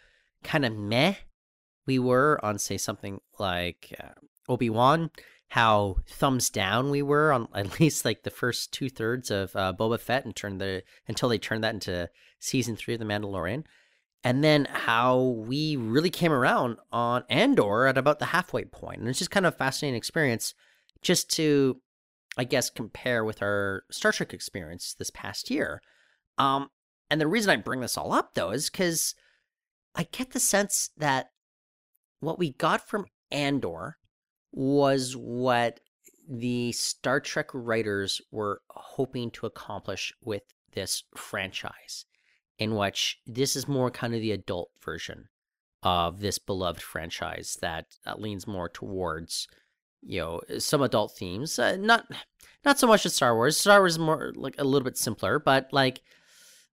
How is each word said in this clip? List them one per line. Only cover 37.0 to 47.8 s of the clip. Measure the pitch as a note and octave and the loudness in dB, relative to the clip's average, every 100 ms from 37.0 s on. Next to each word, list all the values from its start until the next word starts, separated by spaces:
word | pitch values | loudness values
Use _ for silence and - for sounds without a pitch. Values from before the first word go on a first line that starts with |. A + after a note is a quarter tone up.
| C3+ C#3 | -2 -2
Trek | - D#3 - | -2 -6 -6
writers | C3 A#2 A2+ G#2+ G2+ F#2+ - - | -8 -2 -2 0 -2 -2 -6 -8
were | G#2+ G2+ G2 - | -6 -4 -6 -10
hoping | - - - C3 C3 A2+ | -20 -10 -4 -4 -4 -8
to | - G#2+ | -8 -10
accomplish | - - G2+ - F#2+ - - | -10 -12 -10 -8 -8 -8 -10
with | A2 G2+ - _ _ | -8 -8 -8 _ _
this | G2+ F#2+ - - - | -8 -6 -6 -8 -16
franchise, | - G#2 F#2 - - - - - - _ _ _ _ - | -8 -6 -4 -6 -10 -14 -16 -16 -16 _ _ _ _ -6
in | A2 G#2+ | -2 0
which | G2 - - - - | 0 0 -4 -4 -8
this | A#2 C3+ C#3 | -2 -2 -2
is | B2+ | -2
more | C3+ B2 | 0 0
kind | - A#2+ A#2 | -2 -4 -2
of | |
the | A2 | -2
adult | G2+ - F2+ - _ | -4 -4 -6 -6 _
version | - E2 - - - _ _ _ _ _ | -10 -8 -10 -14 -20 _ _ _ _ _
of | F#2+ F2+ E2+ F#2+ | 0 2 0 -2
this | G2+ - | -6 -6
beloved | - F#2+ F2+ E2 | -6 -4 -4 -6
franchise | - E2+ E2 - E2 E2 E2+ - | -10 -10 -10 -8 -8 -8 -10 -8
that, | F2 D#2+ | -6 -6